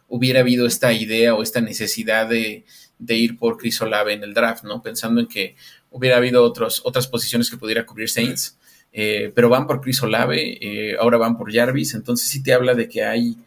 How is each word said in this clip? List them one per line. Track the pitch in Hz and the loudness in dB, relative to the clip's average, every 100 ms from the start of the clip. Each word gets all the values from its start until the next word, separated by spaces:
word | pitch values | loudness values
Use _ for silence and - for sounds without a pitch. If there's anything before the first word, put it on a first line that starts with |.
| - | -10
hubiera | 120 127 131 | -2 2 4
habido | 123 123 120 | 4 4 2
esta | - 127 | 2 2
idea | 110 107 113 117 110 | 2 0 2 4 2
o | |
esta | 113 123 | 0 -2
necesidad | 110 107 104 - 110 110 110 | -4 -4 -4 -4 0 0 0
de, | 117 110 107 _ - - - | -2 -4 -8 _ -20 -20 -12
de | 117 113 | -4 0
ir | 117 - | 0 0
por | 117 113 | -4 -2
Chris | 117 - | -4 -4
Olave | 110 107 107 | -2 -2 -2
en | 104 | -4
el | 104 | -6
draft, | 104 117 113 | -2 0 -2
¿no? | 104 104 | -8 -10
Pensando | 113 110 113 117 | -10 -6 0 0
en | 117 | 0
que | 104 95 - - - _ | -4 -8 -8 -20 -20 _
hubiera | 127 127 123 | -2 2 4
habido | 123 123 | 4 6
otros, | 120 120 113 - 127 | 4 4 -2 -2 -2
otras | 123 123 | -2 -2
posiciones | 117 - 120 117 | -4 -2 -2 -2
que | - | -4
pudiera | 110 113 113 | -4 -4 -4
cubrir | 110 113 | -8 -6
Saints, | - 120 131 - - _ - _ | -2 -2 -2 -8 -10 _ -20 _
eh, | 110 107 107 107 120 | -4 -2 -2 -2 2
pero | 120 | 4
van | 127 139 | 4 2
por | 135 | -4
Chris | 131 127 | -2 -2
Olave, | 113 110 127 156 143 - | 0 0 2 0 -4 -6
eh, | 104 107 107 - | -10 -8 -6 0
ahora | 117 117 | 4 4
van | 113 117 | 2 -2
por | 110 | -2
Jarvis, | 113 120 135 - | 0 2 0 -4
entonces | 110 113 120 - | -6 -4 -4 -2
sí | 139 | -2
te | 131 | 2
habla | 127 127 | 2 4
de | 123 113 | 2 0
que | 110 | -4
hay, | 107 113 120 117 | -2 -2 -2 -4